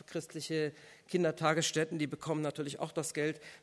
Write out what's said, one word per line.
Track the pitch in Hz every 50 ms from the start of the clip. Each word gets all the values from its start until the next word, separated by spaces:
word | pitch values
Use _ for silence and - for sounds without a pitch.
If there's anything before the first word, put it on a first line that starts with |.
| -
Christliche | - - 165 - - - 156 - - 160 156 151 143 - - - - - - - -
Kindertagesstätten, | - 180 170 156 156 - 160 156 160 165 156 - - 156 160 160 170 156
die | 151
bekommen | 135 147 - - 156 151 156
natürlich | 151 143 - 156 147 143 139 -
auch | 156 160 -
das | 165 147 - -
Geld, | 151 147 156 151 - - - - -